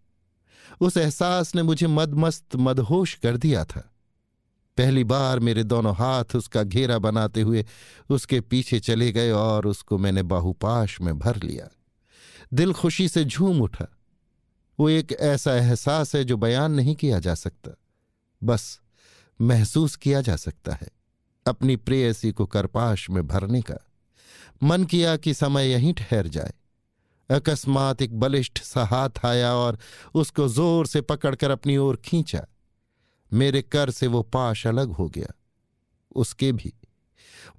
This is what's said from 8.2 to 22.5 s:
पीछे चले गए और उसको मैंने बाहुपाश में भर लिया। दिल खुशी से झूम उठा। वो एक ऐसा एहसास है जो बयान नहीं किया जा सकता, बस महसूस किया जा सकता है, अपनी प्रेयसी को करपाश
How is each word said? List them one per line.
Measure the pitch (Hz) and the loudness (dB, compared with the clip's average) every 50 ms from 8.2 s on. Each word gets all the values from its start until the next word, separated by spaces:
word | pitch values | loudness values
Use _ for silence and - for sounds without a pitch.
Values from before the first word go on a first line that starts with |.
| - - 135 120 | 0 0 -2 -2
पीछे | - - 123 127 - - 123 104 | 0 0 -2 -2 0 0 -2 -2
चले | - 120 113 113 123 117 | 0 0 0 2 2 2
गए | 101 117 120 117 | 2 2 2 2
और | 107 104 110 110 107 107 101 | 2 2 2 2 2 0 0
उसको | 104 98 - - - 104 | -2 -2 -4 -4 -4 -2
मैंने | 95 98 98 95 95 92 | 0 0 0 0 0 0
बाहुपाश | 87 95 87 85 92 - - 95 110 120 117 107 98 - - | 0 0 0 0 -2 -2 -2 -2 0 0 0 0 -2 -4 -4
में | 87 82 78 71 | -4 -4 -2 -2
भर | - 117 120 101 - | -2 -2 -2 -2 -4
लिया। | 76 - - - - _ _ _ _ _ _ _ _ _ - - - - - - - 127 | -8 -8 -8 -12 -16 _ _ _ _ _ _ _ _ _ -20 -20 -20 -20 -20 -10 -4 0
दिल | 139 175 190 160 | 2 2 2 2
खुशी | - - 165 - - 190 | 0 0 -2 0 0 0
से | 160 - 170 151 | 0 2 0 0
झूम | 123 - 143 190 196 175 143 | 0 0 0 2 2 2 2
उठा। | 110 - - - - - _ _ _ _ _ _ _ _ _ _ _ _ _ _ _ _ _ - | 2 0 -2 -6 -12 -12 _ _ _ _ _ _ _ _ _ _ _ _ _ _ _ _ _ 0
वो | 151 156 | 2 2
एक | 156 160 - - | 2 2 0 -4
ऐसा | - - 151 147 139 131 - 151 127 | -4 -2 0 0 0 0 0 2 2
एहसास | 123 120 120 120 - - 143 147 156 143 - - | 4 4 2 2 2 0 0 0 0 0 0 -2
है | 143 131 | -2 0
जो | 120 123 | 0 0
बयान | 104 113 117 120 131 151 156 | 0 0 0 0 0 0 0
नहीं | 151 139 123 147 151 | 0 0 0 0 0
किया | - 156 139 110 85 | 0 0 0 0 0
जा | 82 90 80 | 0 -2 -4
सकता, | - - - - _ - - - _ _ _ _ _ _ _ _ _ _ _ _ - 104 | -4 -6 -10 -12 _ -18 -18 -18 _ _ _ _ _ _ _ _ _ _ _ _ -6 -2
बस | 117 117 107 - - - - _ _ _ _ _ _ _ _ _ _ _ - | 0 0 0 -2 -8 -16 -18 _ _ _ _ _ _ _ _ _ _ _ 0
महसूस | 117 123 120 110 104 - - 156 156 143 - | 2 4 4 4 2 2 2 0 0 0 -2
किया | - - 139 139 139 | -2 -2 0 0 0
जा | 127 117 80 | 0 0 -2
सकता | - - 80 - _ - 76 71 | -2 -4 -8 -10 _ -8 -10 -8
है, | - - - _ _ _ _ _ _ _ _ _ _ - | -8 -10 -16 _ _ _ _ _ _ _ _ _ _ -4
अपनी | 127 120 - 131 135 127 | -4 -2 0 2 2 2
प्रेयसी | 110 - 127 135 135 123 117 110 - - 110 | 0 0 -2 0 2 2 0 0 0 -2 -4
को | - - 98 | -2 -2 -2
करपाश | - | 0